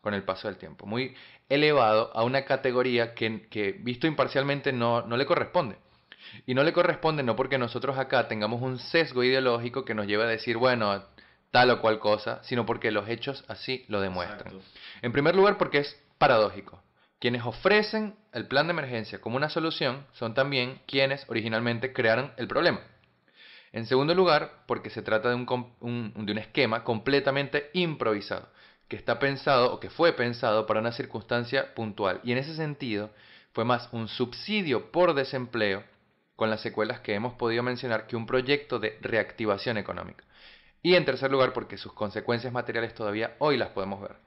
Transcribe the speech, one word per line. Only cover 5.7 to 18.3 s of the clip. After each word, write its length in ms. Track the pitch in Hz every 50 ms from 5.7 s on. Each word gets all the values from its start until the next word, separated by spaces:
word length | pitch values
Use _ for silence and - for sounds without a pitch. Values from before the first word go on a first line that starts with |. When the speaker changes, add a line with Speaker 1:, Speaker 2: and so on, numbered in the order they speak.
| - - _ _ _ _ _ _ - _ - - - - _
Speaker 1:
Y 80 | - 127
no 80 | 131 143
le 100 | 160 -
corresponde 480 | 170 180 175 156 - - 160 156 147 135
no 120 | 117 110
porque 220 | 107 135 127 139
nosotros 400 | 131 123 117 - 123 123 131 131
acá 300 | 135 127 131 139 123 117
tengamos 340 | - 113 107 104 107 120 120
un 180 | 127 131 127 123
sesgo 440 | - - - 165 160 131 127 123 123
ideológico 640 | 127 131 131 131 127 117 117 120 123 123 135 -
que 80 | - 113
nos 140 | 107 101
lleve 160 | 101 104 104 113
a 40 |
decir, 300 | 117 113 110 - 123 113
"Bueno, 460 | 113 123 127 123 117 110 104 101 98 - - _ - - _ _ _ _ _
tal 180 | - 123 127 123
o 120 | 120 -
cual 180 | - 113 110 107
cosa", 440 | - 104 107 104 - 117 120 - -
sino 220 | - 131 120 110
porque 260 | 107 113 - - 113
los 160 | 107 104 98
hechos 380 | 107 117 117 - 143 135 - -
así 380 | - 110 - - - 131 123 -
lo 140 | - 107 101
demuestran. 540 | 98 95 92 90 87 95 104 104 - - 95
Speaker 2:
Exacto. 240 | 95 - - _ - - - - - -
Speaker 1:
En 80 | 120
primer 240 | 117 139 143 160 175
lugar, 220 | 190 190 208 196
porque 200 | 196 180 135 -
es 260 | 143 143 - - _ _ _ _
paradójico. 640 | _ 156 139 123 110 107 98 92 98 - - - - _ _ _ _ _ _ _ _
Quienes 260 | - 120 120 120 117
ofrecen 680 | 120 113 - - 185 202 214 208 208 - 220 214 208 - _ _ _